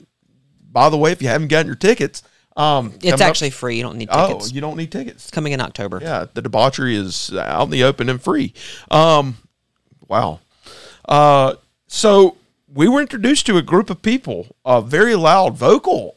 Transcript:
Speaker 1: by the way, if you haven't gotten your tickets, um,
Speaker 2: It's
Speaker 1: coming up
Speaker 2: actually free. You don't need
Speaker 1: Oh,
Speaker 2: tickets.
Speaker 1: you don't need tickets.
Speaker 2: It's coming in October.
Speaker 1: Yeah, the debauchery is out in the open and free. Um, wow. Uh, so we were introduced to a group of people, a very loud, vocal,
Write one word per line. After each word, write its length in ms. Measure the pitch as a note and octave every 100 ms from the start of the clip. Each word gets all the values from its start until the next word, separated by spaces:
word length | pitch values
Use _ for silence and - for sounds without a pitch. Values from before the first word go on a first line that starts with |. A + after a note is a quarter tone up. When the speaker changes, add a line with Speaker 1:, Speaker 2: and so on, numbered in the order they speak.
| _ _ _ _ _ _ _
Speaker 1:
by 180 | A#2+ C#3
the 80 | D3+
way, 140 | D#3
if 80 | F3+
you 60 | C3
haven't 200 | B2 D#3
gotten 180 | D#3 D#3+
your 80 | C3+
tickets, 460 | F#3 B3 C#3 - - _ _ -
um, 360 | D3+ C#3+ A#2 -
Speaker 2:
It's 80 | F3+
Speaker 1:
coming 20 |
up 60 | C3+
Speaker 2:
actually 280 | F#3 D#3+ D3
free. 260 | C3 B2 A#2
You 60 |
don't 140 | A#2+ A#2
need 120 | A2
Speaker 1:
Oh, 160 | B2+ F#3+
Speaker 2:
tickets. 240 | G2 A2
Speaker 1:
you 80 | C3
don't 160 | D3+ D#3
need 160 | E3
tickets. 320 | - E3 -
Speaker 2:
It's 60 | -
coming 220 | - D3+
in 80 | C#3
October. 380 | F#2+ - G2+ F#2
Speaker 1:
Yeah, 260 | D#3+ B2+ F2
the 80 | -
debauchery 520 | A#2 G#2+ B2+ C3+ C3 G#2+
is 360 | F#2+ E2 -
out 300 | F#2+ A1+ D#2
in 60 | D3
the 120 | C#3+
open 240 | B2+ C3+ A#2+
and 120 | B2+
free. 300 | E3 D4+ A#2 - - - -
Um, 480 | D#3 D#3+ D3+ C#3 A2+ _ _ _ _ _ _ -
wow. 320 | G2+ A2 D#2 _ _ - - - - -
Uh, 460 | C#3+ D3 C#3+ C3+ - _ _ _
so 480 | - A3 G3 F#3+ - _ _ _
we 140 | C#3 E3+
were 120 | C4+
introduced 460 | D4 B3 A3 D4 -
to 100 | F#3
a 60 |
group 280 | D3 F3 A#3
of 120 | F#3
people, 520 | A3 B3+ G3+ F#2+ - _
a 160 | - B2
very 360 | A2 D3+ A3+ G#3+
loud, 400 | D#3+ F#3 F#3 E3
vocal, 580 | B2 A#3 - - G2+